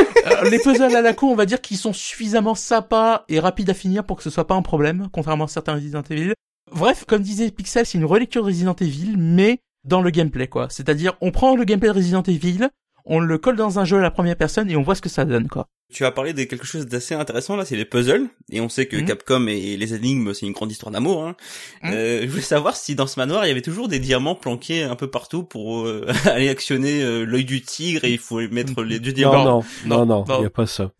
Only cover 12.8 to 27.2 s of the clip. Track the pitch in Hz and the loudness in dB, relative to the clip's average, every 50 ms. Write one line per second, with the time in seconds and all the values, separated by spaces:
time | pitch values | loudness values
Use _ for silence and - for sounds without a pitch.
12.8 | _ _ _ _ _ - 160 160 170 165 160 156 - 254 254 214 220 214 180 202 | _ _ _ _ _ 0 0 2 2 2 0 0 2 2 2 2 0 0 0 0
13.8 | 196 160 196 196 190 175 - - 180 175 170 - 160 156 - - 214 190 165 151 | 2 2 4 4 4 2 2 0 0 0 0 0 0 0 0 0 0 0 0 0
14.8 | 139 151 190 180 - 175 - - 135 131 127 117 113 - - - - - _ _ | 2 2 0 0 -2 -4 -2 -2 0 2 2 0 0 -2 -4 -8 -8 -10 _ _
15.8 | _ _ - - 139 127 127 131 131 156 165 139 131 - 139 120 123 - - 160 | _ _ -6 -2 -2 -2 0 -2 -4 -4 -4 -4 -4 -4 -6 -8 -10 -10 -8 -8
16.8 | 143 120 123 123 120 - 170 156 151 - 113 120 123 - 202 202 190 - 120 104 | -8 -6 -6 -6 -6 -4 -4 -4 -4 -4 -4 -4 -4 -2 -4 -4 -4 -4 -4 -4
17.8 | - - - 120 120 127 147 220 277 240 - _ _ - - 110 113 117 - - | -4 -2 0 2 4 4 4 2 2 -2 -6 _ _ -10 -6 -4 -4 -2 -2 -2
18.8 | 131 135 - 104 151 180 - - - - 131 127 123 110 107 101 92 101 104 98 | -2 -2 -2 -2 -2 -2 -4 -4 -2 0 0 0 0 0 -2 -4 -4 -6 -6 -4
19.8 | 104 110 113 110 113 127 139 131 117 101 101 - - 101 98 - 110 110 107 - | -4 -4 -4 -2 -2 0 0 0 0 -2 -4 -6 -6 -8 -8 -6 -8 -8 -8 -10
20.8 | - 110 104 98 123 165 196 160 156 165 175 - - - - - - - - - | -12 -8 -6 -2 0 0 0 -2 -4 -6 -10 -12 -16 -18 -18 -18 -18 -18 -18 -12
21.8 | - 165 202 113 113 117 120 113 113 127 139 190 135 - - 147 147 160 156 - | -8 -6 -4 -2 -2 -2 -2 -2 -4 -4 -6 -6 -2 0 0 0 0 0 -2 -4
22.8 | - - 147 131 139 135 - - 131 135 160 208 208 170 139 127 123 165 160 202 | -6 -6 -2 -2 -2 -2 -2 -2 -2 0 0 0 0 0 0 -2 -2 -6 -6 -6
23.8 | 247 240 170 135 131 135 127 127 131 151 180 185 - 131 120 120 - - 165 165 | -4 -4 -4 -2 0 0 0 0 0 -2 -4 -4 -6 -6 -8 -6 -6 -6 -4 -4
24.8 | 156 135 123 123 143 135 - 120 - - - 165 175 160 - 113 107 107 113 117 | -4 -4 -6 -6 -6 -6 -6 -8 -8 -6 -8 -8 -8 -8 -10 -10 -8 -6 -6 -4
25.8 | 113 113 110 107 - - 123 - - - 120 123 131 139 135 131 - - 139 127 | -4 -4 -6 -6 -4 -2 -2 0 2 2 2 2 2 0 0 -2 -4 -4 -2 -2
26.8 | 135 139 147 147 139 123 117 117 | 0 0 0 0 0 -2 -2 -2